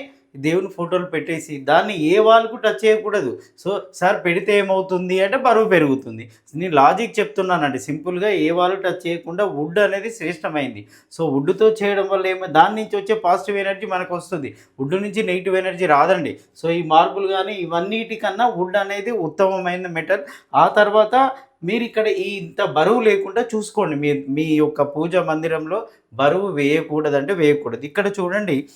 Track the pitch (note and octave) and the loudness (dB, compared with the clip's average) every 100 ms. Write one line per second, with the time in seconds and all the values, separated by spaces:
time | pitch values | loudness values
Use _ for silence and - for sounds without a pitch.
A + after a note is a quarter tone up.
0 | C#4 _ _ C#3 D3 F3 F#3+ F3+ E3+ F3+ | -2 _ _ -6 -2 -2 -2 -6 -4 -2
1 | F3+ E3 E3+ D#3+ D#3 C#3+ C3+ D#3+ G#3 F#3+ | -2 -6 -6 -8 -8 -6 2 2 2 -2
2 | D3+ G3+ G#3+ A3+ A3+ A#3 A3 G3+ A3 G#3+ | 2 4 6 6 4 -2 -2 2 2 2
3 | G3+ G3+ A#2+ - - _ F3 G3+ - - | 0 -2 -2 -6 -12 _ -6 -6 -6 0
4 | F3+ - F3+ E3+ G3 G3+ F#3+ F#3+ F#3+ F3+ | 0 2 0 0 2 2 2 0 0 -2
5 | F3+ F#3 G3 C4 B3 A3 G#3+ F#3 D3+ C3 | 0 0 2 2 4 4 4 4 4 0
6 | A#2+ A2 A#2 _ _ D3 F3+ D3+ C#3+ F#3 | -4 -14 -16 _ _ -8 0 6 6 6
7 | A3+ G#3+ G3 - F#3 F3 C#3+ C3 - D3+ | 0 -2 -2 -2 0 0 0 -2 -6 -8
8 | F3 F3+ G#3+ F#3 D#3 F3 F3+ F#3+ F#3+ E3+ | -6 -2 0 2 0 2 0 0 -2 -4
9 | E3+ E3+ E3 F3 G3+ C#3+ D#3 F3+ G3 G3 | -4 -6 -6 -4 -2 -2 -2 2 2 0
10 | A3 A3+ D#3+ E3+ F#3 D3+ C3 G#2+ G2+ - | -6 -8 -8 -6 -6 -4 -4 -8 -16 -20
11 | _ - D#3+ C3+ C#3+ F#3+ A3 A3 G3+ G3 | _ -4 -2 0 0 2 2 4 0 0
12 | G3 F#3+ F#3 F#3 F#3 D#3 F#3 G#3+ A3 G#3 | 0 0 0 -2 2 4 4 2 -4 -4
13 | G3 G#3+ G#3 G3 G3+ G3+ G3 F#3+ G3+ F#3 | -2 0 2 0 0 -4 -4 -4 -4 -4
14 | F3+ F3 - F3 B2+ - _ - C3+ F#3+ | -4 -8 -6 -8 -8 -14 _ -8 -4 -2
15 | G#3 F#3+ F#3 F3+ F#3 F#3 F#3+ F3 F3 C#3+ | -2 -4 -2 -2 0 0 0 0 2 4
16 | D#3+ F#3 C3 - _ _ E3 E3+ D#3+ D#3+ | 4 2 -2 -8 _ _ -4 -2 2 4
17 | - F#3 F#3+ F#3+ F#3+ G#3 E3 E3+ F#3+ A3 | 4 0 -2 -2 -4 -6 -4 -4 -2 -4
18 | A3 A3 G#3 G3 B3 F3 F3+ G3+ G3 G3+ | -6 -6 -4 0 0 0 -2 -2 -2 -4
19 | G3+ A3+ D#3+ D3+ F#3+ F#3+ F3+ F3+ F#3 E3 | -4 -4 -2 0 2 2 -4 -6 -6 -6
20 | D#3+ G3 - - _ C3+ E3+ G#3+ G#3 G#3+ | -2 -2 -4 -18 _ 4 4 4 4 4
21 | G#3+ B3 C4 C4 - _ E3+ A3+ A#3 A3 | 4 4 2 -2 -14 _ -4 -4 -2 -2
22 | G#3+ F#3+ G3 G3+ E3 - G3 C#3+ E3+ B3 | 0 -2 -4 -6 -8 -4 -2 2 4 4
23 | A3 G3 G3 F#3+ B3 G#3+ G#3 - F3 C#3+ | 4 2 0 -2 -2 -4 -4 -2 -2 0
24 | D3 C#3+ C3+ C#3 D#3+ D3+ D3 D3+ C3+ D3+ | 0 -2 -2 -2 2 2 2 2 -2 -2
25 | E3 F3+ E3+ D#3 D#3+ D#3+ D#3 G3 - _ | -2 0 0 -2 -2 -4 -4 -6 -8 _
26 | _ A#2 C#3+ F3+ G3+ D3 C#3+ D#3 D3+ D3+ | _ 0 2 2 0 0 2 0 0 -2
27 | D3+ C#3 C#3 F#3+ D3+ C#3+ - - D3 G3+ | 0 0 0 2 4 2 -2 -8 -6 -2
28 | G3 G3 F3+ G3+ G3+ C#3 C#3+ | -2 -2 -2 -2 -2 -4 -4